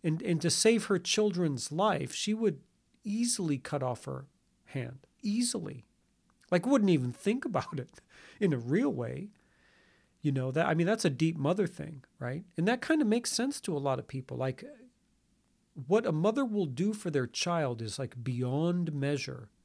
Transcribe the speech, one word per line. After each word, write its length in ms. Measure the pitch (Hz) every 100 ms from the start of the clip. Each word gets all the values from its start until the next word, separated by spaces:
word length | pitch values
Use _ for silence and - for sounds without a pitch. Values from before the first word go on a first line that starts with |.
And, 180 | 165 160
and 180 | - 165
to 80 | 165
save 340 | - 220 233
her 160 | - 190
children's 720 | - - 208 175 170 127 -
life, 400 | 151 214 160 127
she 220 | - -
would 260 | 220 220 147 _ _ _ _
easily 560 | 214 214 240 233 170 139
cut 240 | - 143
off 220 | 131 120
her 220 | - 131 139 _ _ _ _
hand, 400 | 135 123 127 _ _
easily. 640 | 226 214 247 214 160 127 - _ _ _ _ _ _
Like, 140 | 180 202
wouldn't 240 | 277 202
even 220 | 160 123
think 320 | 120 196 247
about 360 | 302 165 - 151
it 200 | 123 - _ - - -
in 140 | 202
a 60 | 131
real 320 | 117 165 277
way." 400 | 123 120 131 202 - _ _ _ _ _ _ _ _
You 100 | 151
know, 180 | 135 131
that, 160 | 139 165
I 80 |
mean, 140 | 160 170
that's 160 | 220
a 60 | 170
deep 260 | 127 160 165
mother 320 | 143 185 185
thing, 340 | - 147 147 - _
right? 240 | 123 143 - -
And 100 | 180
that 140 | 247
kind 200 | - 320
of 60 | 233
makes 240 | 233 240
sense 300 | - 254 -
to 160 | - 151
a 20 |
lot 220 | 139 127
of 80 | -
people. 280 | 135 131 127
Like, 280 | 131 131 277 269 247 _ _ _ _ _ _ _ _ - 131
what 180 | 202
a 60 | 233
mother 340 | 156 190 233
will 220 | 262 208 165
do 260 | 123 196
for 180 | 214 185
their 180 | 143 123
child 520 | - - 170 139 120
is, 160 | 113 -
like, 280 | 127 123
beyond 680 | 117 120 123 135 165 175 170
measure 580 | 147 139 143 139 127 113 _